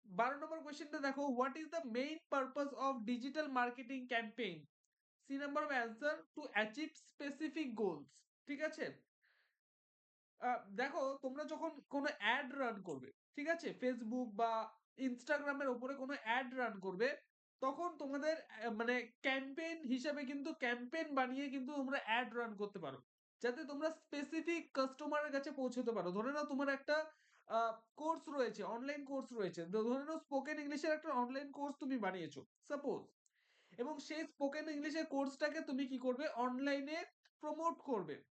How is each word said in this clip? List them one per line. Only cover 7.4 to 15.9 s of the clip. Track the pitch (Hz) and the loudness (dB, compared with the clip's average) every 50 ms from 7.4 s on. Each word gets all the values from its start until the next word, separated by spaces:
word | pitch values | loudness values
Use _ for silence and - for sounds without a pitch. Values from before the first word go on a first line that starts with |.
| 311 302 - 320 311 254 220 208 | -4 -4 -2 -2 -2 -2 0 2
goals, | 220 190 165 143 143 - - - _ _ _ _ _ | 2 2 2 -2 -8 -16 -20 -20 _ _ _ _ _
ঠিক | - 285 294 311 311 | -8 -4 -2 -2 -2
আছে? | 311 320 254 147 139 - _ _ _ _ _ _ _ _ _ _ _ _ _ _ _ _ _ _ _ _ _ _ _ _ _ _ _ _ - | -2 -2 -4 -4 -6 -10 _ _ _ _ _ _ _ _ _ _ _ _ _ _ _ _ _ _ _ _ _ _ _ _ _ _ _ _ 0
আহ, | 247 247 220 175 196 202 196 | 0 0 0 -4 -8 -4 -2
দেখো | 254 285 294 330 269 269 277 277 - | -2 -2 0 0 0 -2 -2 -2 -4
তোমরা | 262 254 285 302 294 311 | -6 -4 -4 -4 -4 -4
যখন | 277 311 330 311 294 - _ - | -4 -4 -4 -6 -8 -12 _ -2
কোনো | 285 277 294 - - | 0 0 0 -2 2
অ্যাড | 202 214 240 277 285 254 262 277 | 2 2 2 2 0 -4 -2 -2
রান | 262 233 214 196 180 175 | 0 0 -2 -4 -6 -6
করবে, | 147 131 123 - - _ _ _ _ | -6 -6 -8 -12 -16 _ _ _ _
ঠিক | 285 285 311 330 | -4 0 0 0
আছে? | 330 311 226 170 - | 0 0 -4 -4 0
Facebook | 254 254 254 233 240 214 247 254 247 214 202 202 | 0 0 0 0 -2 -2 -2 -2 -2 -2 0 0
বা | 233 226 226 220 214 - - _ _ _ _ - 262 | 2 2 2 0 0 -4 -8 _ _ _ _ -2 -2
Instagram-এর | 262 247 240 - - 294 294 285 285 277 277 277 269 247 | -2 -2 -2 0 2 2 2 2 0 -2 0 0 0 0
ওপরে | 226 247 262 | 0 -2 -4